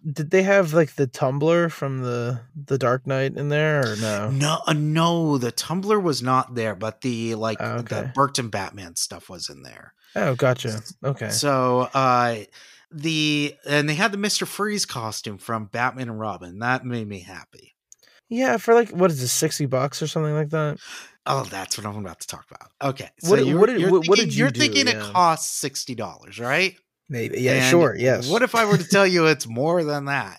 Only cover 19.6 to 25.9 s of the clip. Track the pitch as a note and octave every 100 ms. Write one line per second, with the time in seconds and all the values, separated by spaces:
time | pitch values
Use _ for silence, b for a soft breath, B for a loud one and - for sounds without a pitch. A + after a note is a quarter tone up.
19.6 | C#3 B2+ C#3 - D#3 E3 D3+ D3+ D3 D#3+
20.6 | D3+ - B B B B - C#3 G#2+ F2
21.6 | F#2+ - G#2 G#2 F#2+ E2 - - - -
22.6 | - - C#3 C3+ - _ E3+ G3 C3+ D#3+
23.6 | A3 A#3 F3+ F3+ E3 G#3+ F#3+ C#3 C4 -
24.6 | D4 C#4+ B3+ A3 G#3 F#3+ E3+ D#3+ - -
25.6 | C#3 - -